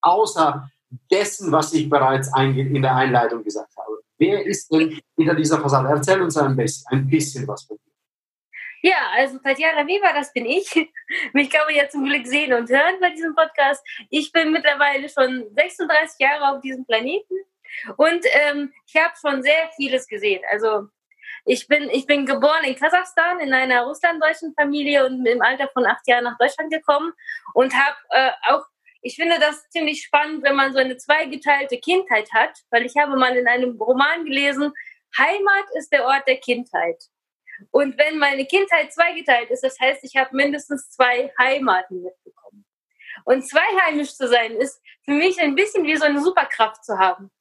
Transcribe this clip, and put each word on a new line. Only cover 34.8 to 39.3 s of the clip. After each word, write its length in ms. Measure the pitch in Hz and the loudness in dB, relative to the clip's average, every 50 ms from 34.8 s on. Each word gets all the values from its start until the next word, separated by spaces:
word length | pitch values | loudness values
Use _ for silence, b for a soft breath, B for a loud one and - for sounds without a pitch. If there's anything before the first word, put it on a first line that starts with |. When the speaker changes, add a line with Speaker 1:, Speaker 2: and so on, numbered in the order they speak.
| B B B B B _ - | B B B B B _ 0
Speaker 2:
Heimat 500 | - 269 311 370 403 392 403 392 392 403 - 508 330 | 0 2 2 2 0 0 0 0 0 0 -4 -8 -10
ist 140 | 277 - - | -6 0 0
der 120 | 277 240 | 0 2
Ort 220 | 247 269 277 269 | 2 0 0 2
der 120 | 262 262 262 | 0 -2 -2
Kindheit. 600 | - - 247 233 247 _ - 180 170 170 165 - - _ _ _ _ _ _ _ _ B B B 202 _ | 0 -4 -4 -4 -4 _ -6 -4 -2 -2 -4 -6 -12 _ _ _ _ _ _ _ _ B B B -20 _
Und 260 | - 269 285 277 254 | 2 2 2 2 2
wenn 220 | - 294 302 311 311 | 0 0 0 2 0
meine 260 | 294 285 277 269 269 | 0 0 0 -2 -4
Kindheit 480 | 269 - 381 392 381 349 330 302 294 - | 0 0 0 2 2 2 0 0 -2 0
zweigeteilt 580 | - 339 339 339 330 - - | 0 0 0 0 -4 0 2